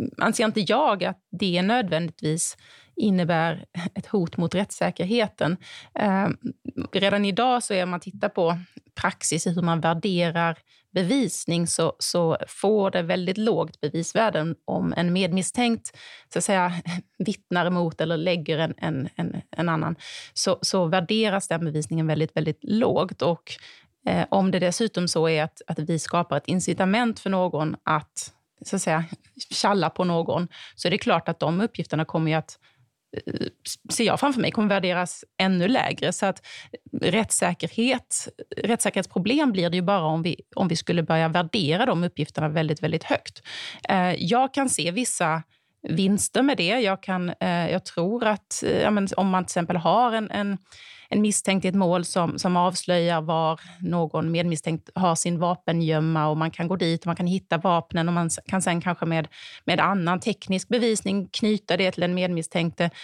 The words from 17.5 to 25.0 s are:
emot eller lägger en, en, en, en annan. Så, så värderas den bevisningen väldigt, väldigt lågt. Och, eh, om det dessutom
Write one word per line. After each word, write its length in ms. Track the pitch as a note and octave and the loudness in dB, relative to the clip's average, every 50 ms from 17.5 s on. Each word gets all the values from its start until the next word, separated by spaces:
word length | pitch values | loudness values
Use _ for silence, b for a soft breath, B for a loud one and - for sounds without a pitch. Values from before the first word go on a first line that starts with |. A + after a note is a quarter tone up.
| F3 F3+ E3 | 0 2 2
emot 340 | F3+ F3+ F3 F3 E3 - - | 2 2 2 0 -2 -2 -2
eller 160 | D#3+ D#3+ E3+ | -2 -2 0
lägger 420 | D3+ E3 F#3 E3+ E3+ D3 E3 D#3 D3+ | 0 0 0 0 0 0 -2 0 0
en, 160 | E3 E3 - | 0 -2 -2
en, 320 | - F3+ E3 D#3 C3 - - - | -4 -4 -4 -2 -2 -4 -6 -6
en, 280 | - E3+ F3+ - - - - | -6 -6 -4 -6 -8 -10 -10
en 180 | - - F3 E3+ | -6 -2 -2 0
annan. 280 | D#3+ D#3+ D#3+ E3 E3 B B B B B B B B | 0 0 -2 -4 -6 B B B B B B B B
Så, 240 | - - G3 - - | -2 0 0 0 0
så 240 | - - - F#3+ F3 | -2 -2 0 2 2
värderas 640 | D#3+ F#3 F#3 E3 - G#3+ A3 A3 G#3 F#3+ G3 - - | 2 2 0 0 0 0 0 2 2 0 -2 -2 -2
den 160 | E3 E3 E3+ | -2 -2 -2
bevisningen 420 | D3+ D3+ D3+ D3+ - E3 E3 D#3+ | -2 -2 -4 -4 -2 0 0 2
väldigt, 300 | D#3 D3+ D3 D#3+ - - | 2 2 0 0 0 -2
väldigt 220 | D#3 D3+ D#3 D3 - | -2 -2 -2 -4 -6
lågt. 600 | - - G#3 A3 B3 A3+ - - F#3+ F#3 - - | -4 -2 0 2 2 2 2 2 0 0 -2 0
Och, 300 | C3 E3+ E3 - _ - - B B B B B B B _ _ - | 0 0 0 -2 _ -16 -16 B B B B B B B _ _ -2
eh, 200 | - F3 F3 - - | 0 0 0 2 2
om 200 | - G3 F#3+ F#3+ | 2 2 2 2
det 80 | F#3+ F3+ | 2 2
dessutom 500 | F3+ F3 F3 - A3+ G#3 - F3 | 0 0 0 0 -2 -2 0 -2